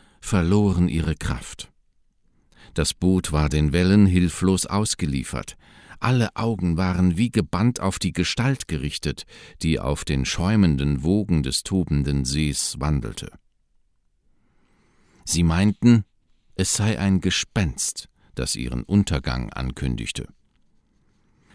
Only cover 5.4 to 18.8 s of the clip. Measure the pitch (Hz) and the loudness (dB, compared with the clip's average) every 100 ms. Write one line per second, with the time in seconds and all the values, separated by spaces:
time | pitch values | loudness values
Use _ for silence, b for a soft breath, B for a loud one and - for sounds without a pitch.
5.4 | - B B B B B 107 127 113 - | -10 B B B B B 0 2 0 -2
6.4 | 226 208 90 80 92 90 90 85 120 117 | -4 -2 -2 0 0 2 2 2 0 0
7.4 | 85 87 113 - 95 - 92 85 87 - | -2 0 0 0 -4 -2 -2 -2 -2 -2
8.4 | 131 135 - 78 71 - 78 65 B B | -2 -2 -4 -6 -6 -6 -6 -8 B B
9.4 | B - 82 69 50 73 - 69 65 - | B -6 -2 -2 -2 -4 -2 -2 -2 -2
10.4 | 87 107 92 69 71 69 73 101 101 82 | 0 4 4 4 0 0 0 0 2 0
11.4 | 65 - - 95 85 71 69 71 64 71 | 0 -4 -2 -2 0 0 0 -2 -2 -2
12.4 | 76 - - 62 73 76 - - - - | -2 -2 -6 -4 -2 -2 -4 -10 -14 -16
13.4 | _ _ _ _ _ _ _ _ _ _ | _ _ _ _ _ _ _ _ _ _
14.4 | _ _ _ _ _ _ _ _ - 80 | _ _ _ _ _ _ _ _ -4 2
15.4 | 85 82 101 101 120 117 - _ _ _ | 2 4 2 4 6 6 4 _ _ _
16.4 | _ - 92 - 101 110 98 95 92 - | _ -4 -2 0 0 0 2 2 2 -2
17.4 | - - 85 62 - - - _ _ - | -2 -2 -2 -2 -6 -8 -14 _ _ -8
18.4 | 64 - 60 60 | -6 -6 -6 -8